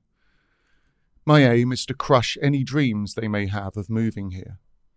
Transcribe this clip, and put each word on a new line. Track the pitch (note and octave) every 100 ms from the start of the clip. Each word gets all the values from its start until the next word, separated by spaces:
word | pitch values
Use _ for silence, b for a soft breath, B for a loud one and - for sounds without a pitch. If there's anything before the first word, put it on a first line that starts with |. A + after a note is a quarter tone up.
| _ _ _ _ _ _ _ _ _ _ _ _ -
My | D3+ C3
aim | A#2+ B2
is | B2+ -
to |
crush | B2+ - B2 A#2 -
any | C#3+ C#3+
dreams | C3 D3 C3+ G#2 G2+
they | - A2+
may | G#2 G2+
have | G2+ G2 G#2+
of | G2
moving | A2+ A2+ G#2 G2
here. | F#2+ - F#2+ _ _ _